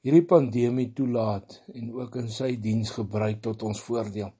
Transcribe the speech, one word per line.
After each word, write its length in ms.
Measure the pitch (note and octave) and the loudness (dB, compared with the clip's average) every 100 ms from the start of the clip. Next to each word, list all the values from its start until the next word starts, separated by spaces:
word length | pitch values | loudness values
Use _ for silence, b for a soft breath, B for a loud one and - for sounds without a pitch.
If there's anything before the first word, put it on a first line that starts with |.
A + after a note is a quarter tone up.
hierdie 240 | B2+ D#3+ | 8 6
pandemie 680 | E3+ F3 C3 A2+ A#2+ B2+ A#2+ A#2 | 8 6 6 2 2 2 -2 -2
toelaat 640 | B2+ A#2+ G#2+ G2+ - - - | -2 0 0 -2 -6 -20 -18
en 160 | B2+ A2+ | -12 -10
ook 220 | A#2 B2 B2+ | -8 -8 -8
in 80 | A#2 | -8
Sy 220 | A2 C3 B2 | -4 -4 -4
diens 320 | G#2+ A2 G#2+ - | -2 -2 -2 -6
gebruik 460 | G#2 G#2 G#2+ G#2+ | -4 -2 -2 -2
tot 180 | A#2 A2+ A2 | -6 -6 -6
ons 140 | G#2 | -6
voordeel. 460 | - A#2 G#2+ G2+ G2 - | -4 -4 -4 -6 -8 -12